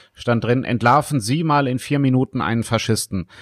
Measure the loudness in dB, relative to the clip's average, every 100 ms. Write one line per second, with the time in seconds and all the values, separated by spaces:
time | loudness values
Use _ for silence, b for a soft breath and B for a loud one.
0 | B -8 -2 0 2 0 0 0 4 2
1 | 2 -2 -2 -2 0 0 0 -2 -2 0
2 | 2 2 0 -2 -2 -2 0 -2 0 -2
3 | -2 -8 -8 B